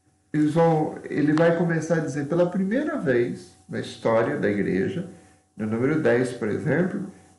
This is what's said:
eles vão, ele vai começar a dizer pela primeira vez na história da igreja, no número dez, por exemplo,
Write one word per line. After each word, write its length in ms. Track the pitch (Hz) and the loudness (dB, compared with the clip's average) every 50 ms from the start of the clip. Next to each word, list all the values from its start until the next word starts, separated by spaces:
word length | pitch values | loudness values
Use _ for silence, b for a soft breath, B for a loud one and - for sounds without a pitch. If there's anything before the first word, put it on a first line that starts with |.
| _ _ _ _ _ _ - | _ _ _ _ _ _ -2
eles 200 | 151 151 151 147 | 0 0 2 4
vão, 440 | 165 165 165 160 156 156 - - - - | 4 4 4 4 2 0 -2 -4 -8 -10
ele 300 | - - 147 143 151 151 | -6 -2 0 0 2 4
vai 220 | 160 165 170 170 | 4 4 4 4
começar 380 | 175 175 165 165 160 156 - 170 | 2 2 0 0 0 0 0 0
a 40 | 160 | 0
dizer 260 | 147 139 135 147 135 | 0 -2 -4 -4 -4
pela 240 | 135 170 165 175 175 | -2 0 0 0 2
primeira 480 | - 190 190 190 220 277 311 339 320 | 0 -2 -2 0 0 -2 -2 -2 -4
vez 580 | 247 185 139 123 120 120 90 - - - - - - _ - | -2 0 0 2 2 0 0 -4 -8 -12 -18 -20 -20 _ -10
na 100 | - 113 | -8 -8
história 580 | 113 - - - - 117 113 113 - - - | -8 -10 -8 -4 0 2 2 2 2 0 0
da 120 | - - 104 | -2 0 0
igreja, 600 | 101 98 92 90 90 92 95 - - 170 185 B B B B B B B B _ _ | 0 0 0 0 0 0 0 -2 -4 -6 -8 B B B B B B B B _ _
no 120 | - 110 | -8 -4
número 340 | 107 110 113 127 143 156 - | -2 -2 0 0 0 2 2
dez, 300 | - 127 120 123 127 123 | 2 4 4 2 2 0
por 160 | - - 113 | -4 -4 -4
exemplo, 640 | 104 98 - - 151 135 160 180 185 - - B B B B B B B | -4 -4 -2 -2 0 0 2 0 0 -2 -6 B B B B B B B